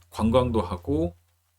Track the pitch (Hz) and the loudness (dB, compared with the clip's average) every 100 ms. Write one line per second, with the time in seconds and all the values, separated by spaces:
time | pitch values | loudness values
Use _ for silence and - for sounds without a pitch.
0 | _ - 110 123 127 113 92 90 - 147 | _ -2 2 4 2 0 -2 -6 -4 -2
1 | 170 - _ _ _ | -2 -6 _ _ _